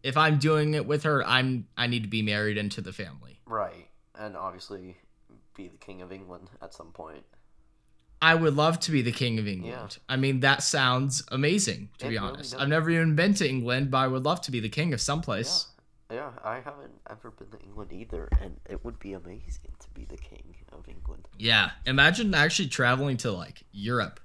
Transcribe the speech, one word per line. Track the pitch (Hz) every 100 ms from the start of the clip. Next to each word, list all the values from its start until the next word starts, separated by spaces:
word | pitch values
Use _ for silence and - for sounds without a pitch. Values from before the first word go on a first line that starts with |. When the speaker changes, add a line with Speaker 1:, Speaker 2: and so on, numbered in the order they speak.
Speaker 1:
if | 135 143
I'm | 156 151
doing | 151 156 151
it | 151 120
with | 147
her, | 156 143 -
I'm, | 127 131 123 - -
I | 120
need | 120
to | 107
be | 110
married | 107 104 107 104
into | 104 -
the | 90
family. | 90 90 69 - - -
Speaker 2:
Right. | 110 90 87 82 - _ -
And | 107 -
obviously | 95 90 - 98 92 92 _ _ _ - _ -
be | 90
the | -
King | - 92
of | 90
England | 95 92 90 92 -
at | -
some | - 85
point. | 82 80 73 - - _ - _ _ _ _ _ -
Speaker 1:
I | 160 165
would | 165 143
love | 156 165
to | -
be | 147
the | 120
King | - 123 110
of | 104
England. | 95 101 123 107 -
Speaker 2:
Yeah. | -
Speaker 1:
I | 131
mean, | 135 131
that | 135 139
sounds | - 147 127 127 139 127 -
amazing, | 131 147 202 196 92 101 -
to | 131
Speaker 2:
It |
Speaker 1:
be | 110
Speaker 2:
really | 98
Speaker 1:
honest. | - -
Speaker 2:
does. | 127
Speaker 1:
I've | 139
never | 156 160
even | 165 165 151
been | 190 202
to | 156
England, | 127 120 127 139
but | 131
I | 131
would | 131
love | 135 175
to | -
be | 123
the | 107
king | 143 165
of | 117
someplace. | - 151 160 101 127 - - _ _ _ _
Speaker 2:
Yeah. | 113
Yeah, | 143 117
I | - 120
haven't | 139 143 135 - -
ever | 113 113
been | 107 104
to | 113
England | 95 104 95
either, | 92 117 85 80 -
and | 95 76 -
it | 95 120
would | 117
be | 98
amazing | 95 85 104 - - - -
to | -
be | - -
the | -
King | - - - - -
of | - -
England. | - - - - -
Speaker 1:
Yeah. | 113 110 95 - -
Imagine | 135 147 196 214 165
actually | 151 - 156
traveling | - 123 131 139 127
to, | 120
like, | 92 71 - -
Europe. | 101 104 123 98 -